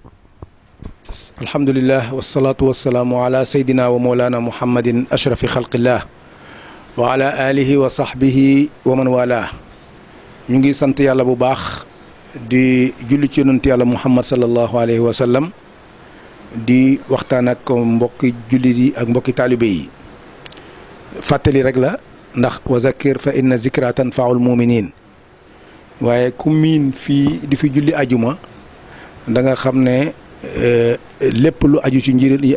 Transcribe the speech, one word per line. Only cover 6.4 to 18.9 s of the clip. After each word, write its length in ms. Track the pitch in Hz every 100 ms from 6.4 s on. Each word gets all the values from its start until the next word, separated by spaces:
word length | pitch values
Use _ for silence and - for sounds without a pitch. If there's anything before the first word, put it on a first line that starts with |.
| - - - - - -
wa 160 | 120
ala 160 | 131 135 147 135
alihi 300 | 139 131 139
wa 120 | 131
sahbihi 840 | - 131 127 135 131 135 139 147 -
wa 120 | 127 131
man 100 | 131
wala. 420 | 127 123 117 92 - - - - - - - - - -
Ñu 100 | 131
ngi 160 | 135
sant 240 | 135 139 131
Yàlla 240 | 139 131
bu 120 | 127 123
baax, 500 | 127 135 - - - - - - - 139 117
di 440 | 127 127 127 127 - 120
julli 220 | 143 139
ci 120 | -
yonent 220 | 135 131
Yàlla 200 | 139 123
Muhammad 400 | 123 120 131 127
sallallahu 520 | 123 127 120 117 117 120
alayhi 200 | 117 117
wa 120 | 117
sallam, 380 | 110 123 127 165 - - - - - - - - - - 117
di 420 | 113 127 131 135 -
waxtaan 380 | 131 - 127 123
ak 200 | 123 -
mbokki 640 | 123 117 113 120 - 127 117 113
jullit 280 | 131 127 120
yi 140 | 131